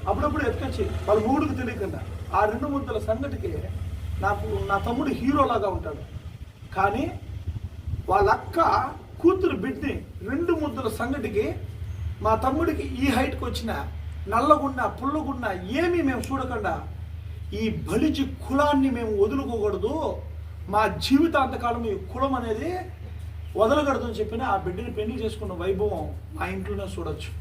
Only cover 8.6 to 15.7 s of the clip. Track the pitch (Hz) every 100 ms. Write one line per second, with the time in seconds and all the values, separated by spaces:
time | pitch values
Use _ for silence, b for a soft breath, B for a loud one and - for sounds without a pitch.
8.6 | 320 208 - - - - 330 381 370 233
9.6 | 262 - 277 - - - 196 285 349 320
10.6 | 294 226 233 214 240 285 214 196 262 -
11.6 | - - - - - - 208 220 254 285
12.6 | 339 - - 247 277 233 269 - 247 -
13.6 | 226 185 - - - - 190 226 285 294
14.6 | 277 254 - - 269 302 254 247 226 185
15.6 | 180